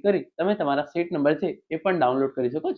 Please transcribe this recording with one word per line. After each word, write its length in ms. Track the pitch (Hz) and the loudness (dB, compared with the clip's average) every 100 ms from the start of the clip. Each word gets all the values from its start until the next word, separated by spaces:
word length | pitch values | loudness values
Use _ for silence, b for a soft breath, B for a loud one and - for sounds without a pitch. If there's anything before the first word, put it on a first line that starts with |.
| 202 | 2
કરી 180 | 190 - - | 0 -2 -4
તમે 140 | 180 208 | 0 0
તમારા 260 | 151 170 147 | 0 -2 -2
સીટ 180 | 170 175 175 | -4 -2 0
નંબર 200 | 143 190 | 2 2
છે 80 | 190 - - | -2 -6 -8
એ 80 | 160 | -4
પણ 160 | 196 180 | 0 2
ડાઉનલોડ 320 | 127 131 135 135 | 2 2 0 0
કરી 160 | 123 147 | -2 -2
શકો 140 | 370 | -4